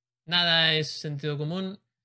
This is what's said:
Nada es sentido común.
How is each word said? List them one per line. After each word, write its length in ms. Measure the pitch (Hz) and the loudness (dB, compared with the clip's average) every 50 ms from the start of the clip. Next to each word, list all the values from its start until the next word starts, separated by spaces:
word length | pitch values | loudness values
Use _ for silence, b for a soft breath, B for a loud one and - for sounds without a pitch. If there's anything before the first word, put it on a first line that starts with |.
| _ _ _ _ _ | _ _ _ _ _
Nada 480 | 156 175 175 175 170 165 165 160 160 160 | -2 0 2 2 4 4 4 4 4 4
es 140 | 156 151 143 | 2 0 -2
sentido 480 | - - - 156 143 143 147 151 147 143 | -6 -8 -6 -6 -6 -4 -4 -4 -4 -2
común. 420 | 151 151 175 190 190 190 202 - _ _ _ _ _ | -4 -4 -4 -4 -4 -6 -8 -12 _ _ _ _ _